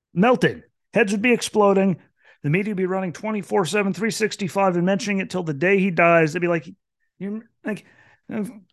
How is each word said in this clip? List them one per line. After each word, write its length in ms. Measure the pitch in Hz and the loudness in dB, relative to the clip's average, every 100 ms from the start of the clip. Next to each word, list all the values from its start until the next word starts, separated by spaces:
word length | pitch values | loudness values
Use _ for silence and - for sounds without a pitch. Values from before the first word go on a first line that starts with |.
| _ | _
Melting. 500 | 170 226 247 156 - - _ _ | 0 2 4 0 -2 -14 _ _
Heads 200 | 196 226 | 0 0
would 100 | 202 | 0
be 100 | 240 | 2
exploding. 640 | 233 - 214 202 196 196 170 _ _ _ _ | 0 0 2 4 4 2 -2 _ _ _ _
The 80 | 147 | -2
media 220 | 170 214 | 0 0
would 40 | 190 | -4
be 80 | 185 | -2
running 260 | 190 190 | -4 -6
twenty-four 520 | 139 214 214 - 208 | -8 -6 -6 -2 -2
seven, 300 | 165 208 196 | 0 0 -2
three 160 | 180 220 | -2 -4
sixty-five, 680 | - 214 - 170 202 196 175 | -2 -4 -4 -6 0 0 2
and 100 | 175 | 0
mentioning 320 | 196 202 196 | 0 -2 -4
it 120 | 190 | -4
till 120 | 185 | -6
the 120 | 165 | -6
day 240 | 143 175 202 | 0 2 4
he 120 | 190 | 2
dies. 420 | 170 170 170 160 | 4 6 6 4
They'd 60 | 143 | 0
be 100 | 175 | -2
like, 200 | 170 175 - _ _ _ - | -2 -4 -18 _ _ _ -12
"You, 240 | 196 220 220 _ | -10 -10 -12 _
like, 200 | 247 202 - _ _ _ - | -10 -10 -12 _ _ _ -12
uh, 120 | 226 208 214 - | -8 -8 -10 -12